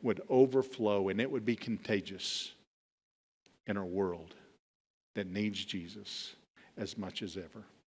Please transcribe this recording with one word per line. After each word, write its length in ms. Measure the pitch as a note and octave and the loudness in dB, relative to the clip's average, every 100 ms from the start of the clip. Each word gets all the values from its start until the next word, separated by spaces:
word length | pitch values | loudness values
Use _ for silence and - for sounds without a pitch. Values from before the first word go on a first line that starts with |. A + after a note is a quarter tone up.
would 180 | B2+ G2 - | 2 0 4
overflow, 760 | B2+ C3 C3 C3 - G#2+ G2+ G2 | 8 8 8 2 0 2 4 2
and 140 | F#2+ | 2
it 100 | C3 | 0
would 140 | C3+ A2 | 0 0
be 100 | A#2 | -2
contagious 960 | - G#2+ - G#2+ F#2+ F#2+ - - - - _ _ _ _ _ _ _ _ _ _ - | 0 -4 0 0 0 -8 -4 -4 -6 -12 _ _ _ _ _ _ _ _ _ _ -4
in 120 | G2+ | -4
our 80 | F#2+ | -2
world 500 | F#2 G2 E2+ E2 - - _ _ _ _ _ _ - | 0 0 0 -10 -18 -20 _ _ _ _ _ _ -6
that 120 | G2 | -4
needs 360 | F#2 G#2+ G2 | 0 0 -2
Jesus 720 | - G2 E2+ - - - - - _ _ - - | -6 -6 -8 -12 -12 -10 -10 -14 _ _ -20 -8
as 200 | G2+ - | -8 -4
much 240 | F#2+ - | -6 -6
as 160 | G#2 F#2+ | -8 -8
ever. 260 | E2+ A2 G#2+ - | -10 -14 -18 -20